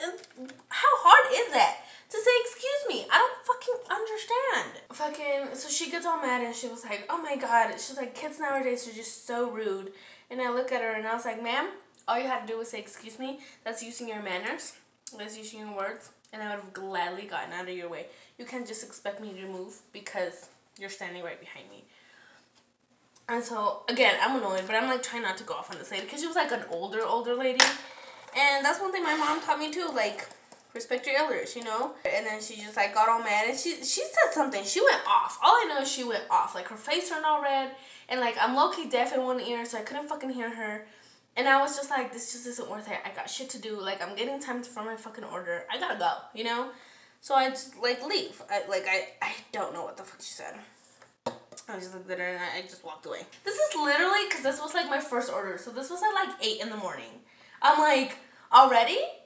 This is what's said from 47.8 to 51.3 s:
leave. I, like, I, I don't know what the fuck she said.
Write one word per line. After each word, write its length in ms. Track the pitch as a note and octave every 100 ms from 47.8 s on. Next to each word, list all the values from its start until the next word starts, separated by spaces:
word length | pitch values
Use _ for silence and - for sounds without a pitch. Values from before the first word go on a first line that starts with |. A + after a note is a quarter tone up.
| A#3+ B3
leave. 380 | C#4 F#4 - - -
I, 160 | G3+ G3
like, 180 | F#3+ F#3
I, 200 | F#3+ - -
I 100 | - - -
don't 200 | G#3+ F#3
know 120 | E3
what 120 | - -
the 60 |
fuck 180 | F#3+ -
she 120 | -
said. 220 | - - G#3+ - - - - - _ -